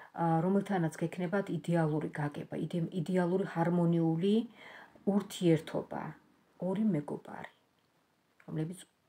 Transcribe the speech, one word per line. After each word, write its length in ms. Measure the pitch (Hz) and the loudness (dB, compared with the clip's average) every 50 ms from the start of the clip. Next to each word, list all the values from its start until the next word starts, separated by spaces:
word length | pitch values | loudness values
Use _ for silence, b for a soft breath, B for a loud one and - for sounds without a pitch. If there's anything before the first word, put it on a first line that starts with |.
| B B - | B B -4
ა, 100 | - 170 165 165 165 | -2 2 2 2 2
რომელთანაც 580 | 165 185 196 196 - - 202 180 165 156 - | 4 2 2 2 2 0 0 0 0 0 0
გექნებათ 520 | - 175 160 - 180 175 170 190 196 190 - | -2 -4 -4 -2 -4 -4 -2 -2 -2 -2 -2
იდეალური 600 | 170 160 - - 170 170 160 151 151 156 - - | -4 -4 -2 0 2 2 2 2 0 -2 -2 -4
გაგება, 440 | - 160 147 147 - - 147 - 147 | -4 -4 -4 -4 -6 -8 -10 -8 -6
იდე-, 320 | 151 160 160 - 175 165 165 | -6 -4 -4 -2 -4 -4 -2
იდეალური 560 | - 190 151 - 185 185 175 170 185 190 196 | -4 -4 -2 0 2 2 2 2 2 0 -2
ჰარმონიული 840 | - - 170 170 175 175 175 170 170 170 170 165 165 160 165 175 202 208 226 240 B B B B B B B B B B B - | -2 -2 0 2 2 4 4 4 4 4 4 4 2 2 2 2 2 2 2 2 B B B B B B B B B B B -2
ურთიერთობა, 960 | 196 196 202 196 - - - 185 170 160 151 - - - - - - - - - 160 156 - _ _ _ _ _ _ _ - | 0 0 0 0 -2 -4 2 4 4 4 4 2 -2 -6 -6 -6 -6 -8 -8 -8 -10 -12 -16 _ _ _ _ _ _ _ -6
ორი 260 | 175 180 190 196 220 | -4 -2 0 2 2
მეგობარი, 640 | 220 175 147 147 - - - - - - - - - - _ _ _ _ _ _ _ _ _ _ _ _ _ _ _ _ - | 2 2 2 0 -4 -8 -10 -10 -12 -14 -14 -14 -14 -18 _ _ _ _ _ _ _ _ _ _ _ _ _ _ _ _ -20
რომლებიც 440 | _ - 160 156 156 165 180 - - - _ _ _ | _ -8 -4 -4 -4 -4 -8 -12 -16 -20 _ _ _